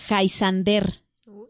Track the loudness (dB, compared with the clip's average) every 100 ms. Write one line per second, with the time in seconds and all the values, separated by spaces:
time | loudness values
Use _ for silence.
0 | -4 0 0 2 0 0 2 0 0 -6
1 | _ _ _ -20 -20